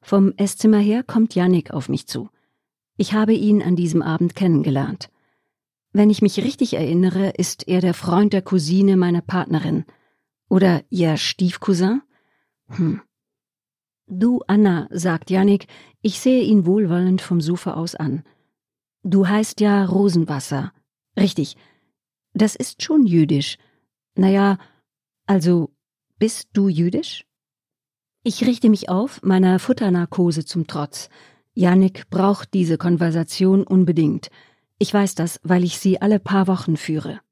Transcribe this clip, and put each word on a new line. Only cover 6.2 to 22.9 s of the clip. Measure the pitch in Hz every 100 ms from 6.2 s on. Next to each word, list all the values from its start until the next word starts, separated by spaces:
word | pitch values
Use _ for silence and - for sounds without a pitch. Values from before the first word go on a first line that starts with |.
mich | 202 -
richtig | 226 - 247
erinnere, | - 147 170 185 180 196
ist | - 180 - -
er | 185
der | 180
Freund | 170 - 175 208
der | 196
Cousine | 185 190 151 185 196 190
meiner | 175 175
Partnerin. | - 185 - 156 165 156 - _ _ _ _ _ _
Oder | 185 185 170 -
ihr | 180 165 156
Stiefcousin? | - - 180 - - 180 185 254 _ _ _ _ _ _ _
Hm. | 117 165 - _ _ _ _ _ _ _ _ _ _ _
"Du, | 185 226 247 -
Anna", | 202 208 170 -
sagt | 175 180 165 -
Jannik, | 185 196 196 - - - _
ich | 220 185
sehe | 254 254
ihn | 214 214 175
wohlwollend | 202 196 175 185 185
vom | - 175
Sofa | 151 175 185
aus | - 170
an. | - 156 147 - _ _ _ _ _ _ _
"Du | 190 196 190
heißt | 208 220 -
ja | 208 202
Rosenwasser." | 190 185 202 170 156 143 - 139 123 _ _ _ _ -
"Richtig. | 190 - 139 - _ _ _ _ _ _ _
Das | - 214 -
ist | 254 -
schon | -